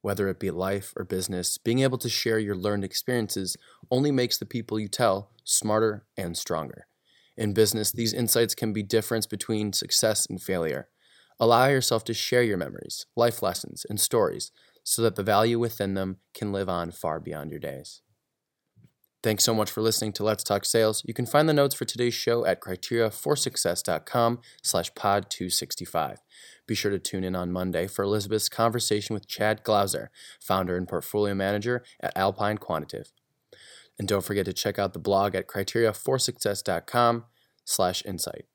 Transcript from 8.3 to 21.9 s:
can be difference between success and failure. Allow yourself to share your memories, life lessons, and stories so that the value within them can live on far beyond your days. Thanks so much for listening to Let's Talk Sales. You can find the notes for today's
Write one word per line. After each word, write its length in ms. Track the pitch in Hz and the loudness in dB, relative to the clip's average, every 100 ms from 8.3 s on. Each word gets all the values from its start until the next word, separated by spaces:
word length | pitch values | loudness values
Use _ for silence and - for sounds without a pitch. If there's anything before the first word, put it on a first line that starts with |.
| 117 113 - | 2 2 0
can 160 | 110 | -2
be 120 | 107 | -2
difference 420 | 98 113 - 113 - | 0 0 2 -2 -2
between 480 | 104 - 107 104 | -6 -2 -2 0
success 520 | - - - 110 104 - | -2 0 2 4 2 -2
and 140 | 98 | -4
failure. 460 | - 92 82 69 - _ _ _ _ _ | -2 0 0 -2 -8 _ _ _ _ _
Allow 260 | 117 120 131 | 6 8 6
yourself 400 | 135 - 113 - | 4 2 0 0
to 80 | |
share 300 | 113 - 123 | -4 2 2
your 140 | 120 92 | 2 0
memories, 500 | 76 50 - - - - | -4 -8 -10 -12 -8 2
life 240 | 117 113 | 2 2
lessons, 440 | 95 87 - - - | -2 -2 -8 -12 -8
and 100 | 104 | -2
stories 520 | - 120 95 - - _ _ _ | 2 4 2 0 -10 _ _ _
so 180 | - - | -4 2
that 140 | 113 98 | 2 2
the 80 | |
value 360 | 98 101 113 117 | 4 4 4 2
within 360 | 117 - 98 98 | -2 -2 -2 0
them 220 | 95 92 _ | -4 -6 _
can 200 | - 104 | -8 -4
live 160 | 98 92 | -2 -2
on 220 | 87 85 | -2 -4
far 280 | 85 82 80 | -4 -4 -4
beyond 300 | - 76 76 | -6 -8 -10
your 100 | 73 | -8
days. 420 | 73 67 - - _ _ _ _ _ _ _ _ _ _ _ _ | -8 -10 -14 -20 _ _ _ _ _ _ _ _ _ _ _ _
Thanks 200 | 113 107 | 0 2
so 120 | - 110 | 2 2
much 160 | 104 | 0
for 100 | - | 0
listening 320 | 110 107 110 | 0 0 -2
to 100 | - | 0
Let's 200 | 104 107 | 0 0
Talk 200 | - 101 | 0 0
Sales. 380 | - 117 110 107 | 2 4 4 2
You 100 | - | -4
can 120 | 113 120 | -4 2
find 240 | 147 156 | 4 4
the 40 | |
notes 200 | 147 139 | 4 2
for 120 | - | 0
today's 280 | 120 | -6